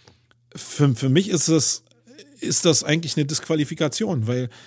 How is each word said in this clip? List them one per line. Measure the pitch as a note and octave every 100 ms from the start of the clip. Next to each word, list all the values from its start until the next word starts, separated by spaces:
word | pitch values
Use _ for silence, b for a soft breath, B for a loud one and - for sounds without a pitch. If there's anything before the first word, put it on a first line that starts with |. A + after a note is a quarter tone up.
| b b b _ _ -
für, | - - C#3+
für | A#2+ C3+
mich | C#3+ G3+
ist | F3+ -
es, | D#3+ - - _ _ _ - - -
ist | - - F3
das | C#3+
eigentlich | - D#3 E3 -
eine | C#3+
Disqualifikation, | D#3 - D#3+ D3 D#3+ D3+ - A3 D3+ A2
weil | B2 B2 B